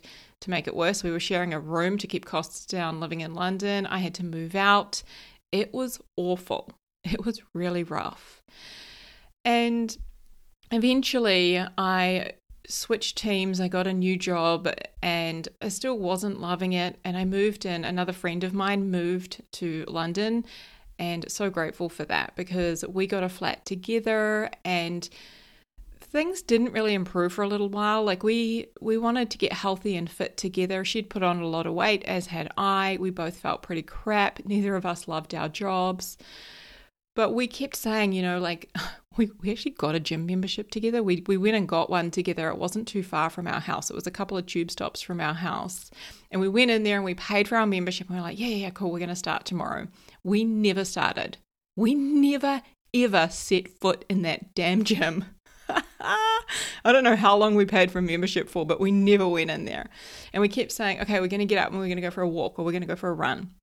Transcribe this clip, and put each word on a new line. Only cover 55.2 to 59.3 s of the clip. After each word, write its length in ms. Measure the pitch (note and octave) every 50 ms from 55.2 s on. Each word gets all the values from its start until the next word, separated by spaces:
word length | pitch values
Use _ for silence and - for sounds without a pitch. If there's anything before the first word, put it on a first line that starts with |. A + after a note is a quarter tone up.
| F#3+ - - _ _ - - - - -
<laughs> 1160 | - - - - - - - - G4 G#4+ A4 A4 A4+ A4+ A#4 - - - - - - - -
I 80 | A#3
don't 120 | B3+ C4+ B3+
know 120 | A#3 A3
how 200 | G3 G3+ G3+ G3+
long 180 | G#3 G#3+ G#3+ G#3
we 100 | G#3 G3+
paid 260 | G3 G#3 F#3+ F#3 F#3
for 80 | F#3 F#3
a 40 |
membership 460 | F#3 E3+ E3 E3+ F3 F#3+ - F3+ - -
for, 160 | - F3 D#3+
but 160 | D#3 E3 -
we 120 | F#3+ F#3+
never 340 | G3+ G3+ G3 G3+ G3+ G3 F#3+
went 240 | F3+